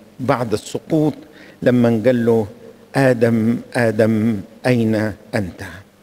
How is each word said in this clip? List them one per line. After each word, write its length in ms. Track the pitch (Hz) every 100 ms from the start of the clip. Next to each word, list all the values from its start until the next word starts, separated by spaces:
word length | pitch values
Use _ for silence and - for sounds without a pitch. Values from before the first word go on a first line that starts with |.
| - -
بعد 340 | 123 131 120
السقوط 600 | 104 - 120 - 160 151 - - - - -
لما 400 | 127 123 117 113 110
قال 200 | 123 117
له: 220 | 113 104 - - - - 135
"آدم، 640 | 135 120 113 113 110 120 -
آدم، 640 | 131 117 107 110 110 113 107 87 - 131
أين 300 | 123 110 107 107 95 - 120
أنت؟" 260 | 92 - 95 - - _